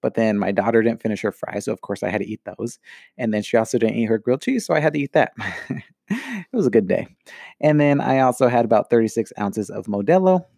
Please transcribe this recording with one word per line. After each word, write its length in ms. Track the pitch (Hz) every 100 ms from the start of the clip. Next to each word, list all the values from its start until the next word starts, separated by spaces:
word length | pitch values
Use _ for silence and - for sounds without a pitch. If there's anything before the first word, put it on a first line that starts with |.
But 140 | 117 110
then 220 | 113 104
my 140 | 95
daughter 300 | 98 98 113
didn't 200 | 113 113
finish 200 | 113 104
her 100 | 107
fries, 340 | - - 104 104
so 60 |
of 100 | 101
course 220 | - 101
I 60 | 104
had 120 | 98
to 60 | 101
eat 140 | 107 -
those. 340 | 92 117 - - - - -
And 160 | 120
then 100 | 104
she 140 | 104 113
also 200 | 113 123
didn't 180 | 113 110
eat 100 | 110
her 120 | 113
grilled 240 | 123 135
cheese, 240 | - 254 -
so 80 |
I 60 | 160
had 140 | 156
to 60 | 151
eat 140 | 139
that. 200 | 160 127 - - - -
<laughs> 140 | 110 - _ _
It 460 | 226 285 220 175 247
was 100 | 139
a 60 |
good 160 | 107 95
day. 180 | 92 - _ - - - _
And 220 | 151 151
then 180 | 147 143
I 220 | - 135
also 260 | 131 120 127
had 160 | 120
about 260 | 113 113 -
thirty-six 440 | 120 110 - 110 -
ounces 320 | 101 95 101
of 180 | 104 107
Modelo. 580 | 101 101 180 185 185 180